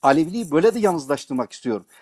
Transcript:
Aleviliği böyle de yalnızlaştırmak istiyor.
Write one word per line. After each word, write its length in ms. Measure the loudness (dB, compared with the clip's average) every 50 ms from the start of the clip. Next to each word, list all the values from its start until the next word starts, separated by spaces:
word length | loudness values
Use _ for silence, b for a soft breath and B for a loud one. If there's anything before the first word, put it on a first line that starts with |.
Aleviliği 500 | 4 4 4 4 2 0 -2 -8 -6 0
böyle 220 | 0 2 4 4 2
de 60 | 2
yalnızlaştırmak 720 | 0 0 0 0 -2 -4 -4 -4 -4 _ -6 -6 -6 -6
istiyor. 300 | -8 -10 -6 -6 -6 -6 -8 b b b